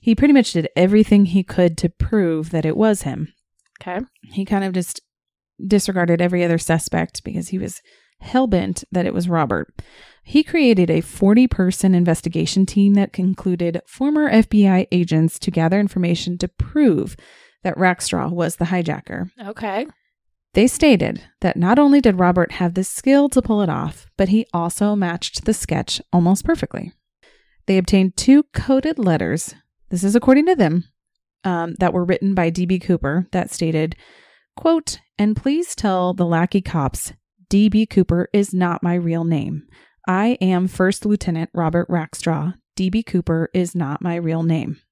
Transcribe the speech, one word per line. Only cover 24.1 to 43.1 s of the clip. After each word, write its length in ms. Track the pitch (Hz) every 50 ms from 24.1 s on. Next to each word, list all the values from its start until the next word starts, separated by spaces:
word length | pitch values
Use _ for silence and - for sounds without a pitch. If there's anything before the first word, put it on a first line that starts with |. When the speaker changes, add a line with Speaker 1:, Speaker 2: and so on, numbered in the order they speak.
| _
Speaker 1:
but 120 | - 196 185
he 160 | 202 220 220 _ -
also 420 | 170 170 175 - - 202 208 208
matched 500 | 202 190 175 170 175 - - - - -
the 80 | - 220
sketch 460 | - - - 165 143 120 - - - - _ -
almost 320 | 175 170 175 196 - -
perfectly. 460 | - 330 330 - - - - - 175 _ _ _ _ _ _ _ _ _ _ _ _ _ _ _
They 120 | - 196
obtained 380 | 190 180 - - 190 190 185 -
two 280 | - - - 269 294 302 _ -
coded 460 | - - - 269 269 262 302 320 -
letters, 560 | - 185 160 - - 82 - 165 - - - _ _ _ _ _ _ -
this 140 | 185 175 185
is 120 | 196 202
according 300 | 240 - 262 262 285 311
to 80 | 349 370
them, 280 | 294 196 156 160 180 170 _ _ _ _ _ _ _ _ _ _ _ -
um, 320 | 190 180 170 165 170 - -
that 120 | 185 170 -
were 120 | 185 180
written 280 | 175 185 - - 196 196
by 140 | 185 170 170
D 160 | 165 180 180
B 140 | 175 190 180
Cooper 480 | - - 180 165 - 139 147 175 180 _
that 200 | - 185 - -
stated, 440 | - - 170 165 160 156 156 160 170 _ - _ _ _ _ _ _ _ _ _ _
quote, 440 | - - 320 330 320 311 - - - _ _ _
"And 180 | - 208 214 214
please 400 | - - 269 285 320 349 - -
tell 380 | - - 202 190 185 180 180 180
the 120 | 190 180
lackey 360 | 170 170 165 175 - - 202
cops, 500 | 185 - - 160 139 127 - - - - - _ _ _ _ _ 185 _
D 180 | - 196 214
B 180 | 214 196 214 220
Cooper 440 | - - 202 185 - 170 175 180 -
is 220 | - 208 202 - -
not 300 | 185 180 175 170 - -
my 100 | 175 175
real 280 | 180 170 165 165 165 165
name. 380 | 165 165 147 - - 156 147 - _ _ _ _ _ _ _ _
I 300 | - 185 185 208 233 247 -
am 260 | 190 185 185 180 185
First 380 | 185 - - 185 185 202 - -
Lieutenant 440 | 208 208 202 - 190 165 160 165 - -
Robert 340 | 175 170 160 165 170 175 -
Rackstraw. 640 | 175 170 156 - - - - 170 160 151 143 175 185 _ _ _ _
D 140 | - 185 185
B 120 | 185 220
Cooper 480 | 226 -